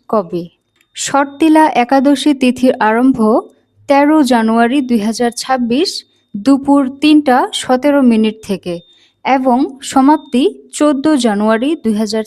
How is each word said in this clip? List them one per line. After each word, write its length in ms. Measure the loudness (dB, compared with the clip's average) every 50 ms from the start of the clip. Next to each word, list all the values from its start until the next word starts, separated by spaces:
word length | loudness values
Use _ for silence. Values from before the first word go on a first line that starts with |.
| _ -4
কবে? 400 | -4 -4 -4 -4 -6 -10 -10 -10 _ _ _ _ _ _ _ _ _
শর্তিলা 760 | -12 -8 -4 -2 -2 -2 -2 -2 0 2 2 4 4 4 2
একাদশী 680 | 2 0 -2 0 0 2 2 2 0 0 0 -2 -2
তিথির 400 | 0 0 0 0 0 0 0 0 0
আরম্ভ 600 | 0 0 0 2 2 0 2 2 2 2 2 0 -2 -6 _ _ _ _ _ _ _ 0
তেরো 340 | 0 2 2 2 2 2 2
জানুয়ারি 580 | 2 2 0 0 0 2 2 0 0 0 -2
দুই 180 | -2 -2 -2 -2
হাজার 320 | -2 -2 -4 -4 -4 -4 -4
ছাব্বিশ 680 | -6 -6 -4 -4 -2 -2 -2 -2 -2 -2 -2 -4 -8 -14 _ _ _ _ _ -14
দুপুর 600 | -6 -2 0 0 0 2 0 0 0 0 -2 -4 -2
তিনটা 480 | 2 2 4 4 4 2 2 0 0 -2 -6
সতেরো 500 | -8 -4 -2 -2 0 0 0 2 2 2
মিনিট 340 | 2 2 2 0 -2 -4 -6 -8
থেকে 380 | -8 -8 -8 -8 -10 -10 -10 -12 _ _ _ _ _ _ _ -4
এবং 540 | -2 -2 0 0 0 0 0 0 -2 -6 -10 -10
সমাপ্তি 840 | -4 0 2 4 4 2 2 0 -4 -2 0 0 -2 -2 -6 -16 -12 -6
চোদ্দ 440 | -2 0 0 0 0 0 0 0
জানুয়ারি 600 | 0 0 0 -2 0 0 0 0 0 0 -2 -4
দুই 180 | -4 -4 -4 -2
হাজার 300 | -2 -4 -4 -4 -6 -6